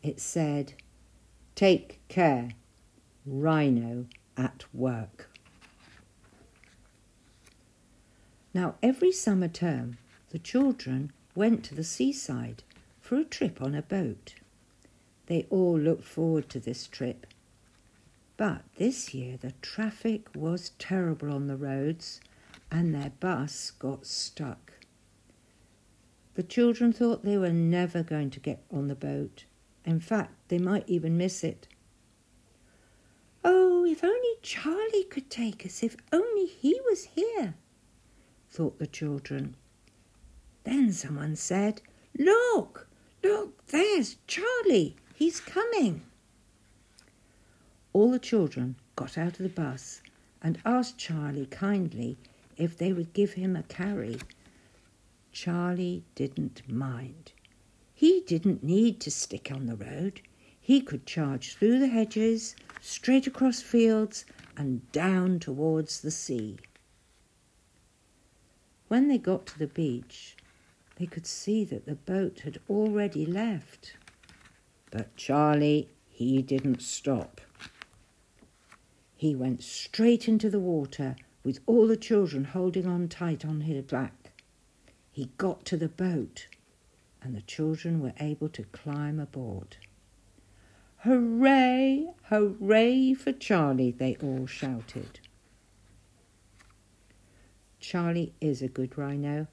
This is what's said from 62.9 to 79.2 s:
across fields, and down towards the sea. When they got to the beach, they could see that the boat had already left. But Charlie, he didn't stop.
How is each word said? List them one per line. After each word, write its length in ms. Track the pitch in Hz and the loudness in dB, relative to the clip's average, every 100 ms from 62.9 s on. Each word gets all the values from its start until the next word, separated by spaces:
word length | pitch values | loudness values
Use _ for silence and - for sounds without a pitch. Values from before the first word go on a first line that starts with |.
| - - 262 269 | -6 4 4 2
across 340 | 262 262 240 | 0 0 0
fields, 640 | - 240 226 220 214 - - - - - | 0 4 6 4 0 -6 -16 -20 -20 -6
and 340 | 143 123 - | -4 -4 -4
down 480 | - 185 185 180 180 | -2 2 2 2 0
towards 580 | 165 135 156 160 151 - | -2 -2 0 0 -2 -6
the 120 | 156 | -6
sea. 480 | 156 - 123 107 107 - _ _ _ _ _ _ _ _ _ _ _ _ _ _ _ _ _ _ _ _ _ _ | -8 -6 -6 -6 -10 -18 _ _ _ _ _ _ _ _ _ _ _ _ _ _ _ _ _ _ _ _ _ _
When 220 | 233 285 | 2 4
they 80 | 254 | 4
got 280 | 175 185 - | 2 -2 -4
to 120 | 151 | -6
the 80 | 151 | -6
beach, 720 | - 156 123 - - - - _ _ _ _ _ - | -2 -2 -2 -8 -20 -20 -20 _ _ _ _ _ -10
they 120 | 170 | -10
could 200 | - - | -8 -10
see 380 | - - 214 202 | -10 -2 0 0
that 200 | - - | -6 -8
the 100 | 147 | -10
boat 440 | - 190 190 - | -4 -2 -2 -4
had 220 | 147 139 - | -12 -12 -4
already 560 | 208 214 208 202 151 156 | 0 0 0 -2 -2 -2
left. 720 | 185 226 185 - - - - - _ - - - _ _ _ _ | -2 -2 -4 -8 -20 -20 -20 -20 _ -20 -20 -20 _ _ _ _
But 220 | 104 110 - | -10 -10 -12
Charlie, 720 | - 143 151 147 147 151 - _ _ | 0 4 4 4 4 2 0 _ _
he 340 | - 120 135 | -6 0 0
didn't 400 | 131 135 135 123 | 0 -2 0 -2
stop. 600 | - - - 123 - - - _ - - - _ _ _ _ _ _ _ _ - _ _ _ _ | -4 -6 -2 -2 -4 -14 -20 _ -20 -20 -20 _ _ _ _ _ _ _ _ -20 _ _ _ _